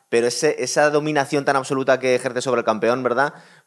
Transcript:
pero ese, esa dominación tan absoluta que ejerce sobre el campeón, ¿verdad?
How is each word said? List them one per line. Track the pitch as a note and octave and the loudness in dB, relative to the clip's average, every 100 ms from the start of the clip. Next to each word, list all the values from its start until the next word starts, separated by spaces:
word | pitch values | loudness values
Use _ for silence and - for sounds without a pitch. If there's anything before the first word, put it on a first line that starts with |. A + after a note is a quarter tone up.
| - | -2
pero | A#2 A#2+ | 0 0
ese, | - - - | 0 -2 -2
esa | B2+ D#3 D3 | -2 2 2
dominación | D3 D3+ D3+ C3+ C#3+ C#3+ | 2 0 -2 0 -2 0
tan | C#3 | 0
absoluta | - C3+ C3+ C3 | 0 -2 2 2
que | B2+ | 2
ejerce | B2 C3+ B2 | 0 0 -4
sobre | C3 A#2+ | -2 0
el | A2 | 0
campeón, | G#2+ A2 C3 | 0 0 0
¿verdad? | B2 A#2+ D3 - - - | 0 0 -2 -4 -20 -20